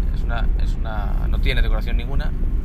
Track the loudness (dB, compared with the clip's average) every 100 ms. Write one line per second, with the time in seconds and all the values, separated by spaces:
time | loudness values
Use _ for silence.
0 | 0 0 0 0 0 2 0 0 -2 -2
1 | -2 -2 0 0 2 2 2 2 0 -2
2 | 0 0 0 0 -2 0